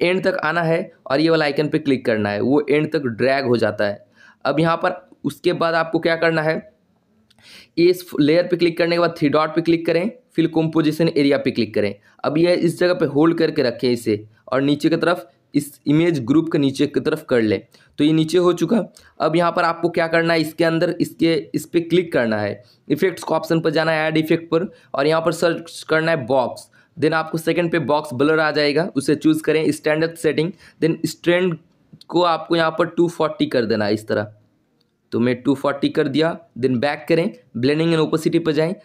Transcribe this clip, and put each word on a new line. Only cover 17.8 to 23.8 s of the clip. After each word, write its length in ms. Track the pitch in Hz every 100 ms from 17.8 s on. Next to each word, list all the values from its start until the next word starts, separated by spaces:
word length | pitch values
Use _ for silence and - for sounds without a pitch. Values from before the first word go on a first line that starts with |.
| _ -
तो 40 |
ये 80 | 147
नीचे 240 | 160 156 175
हो 160 | 175
चुका। 300 | 170 165 190 175 - - -
अब 160 | 160 160
यहाँ 160 | 170
पर 120 | 170
आपको 260 | 170 165 170
क्या 180 | 170 165
करना 260 | 165 165
है, 80 | 165
इसके 220 | 156 -
अंदर 320 | 165 160 170 165
इसके, 320 | - - 165 160 -
इस 120 | 165 -
पे 140 | 170
क्लिक 300 | 165 175 170
करना 240 | 156 117 107
है, 240 | 104 - - _ -
इफेक्ट्स 340 | 143 190 170
के 100 | - 160
ऑप्शन 240 | 165 165
पर 100 | 165
जाना 220 | 156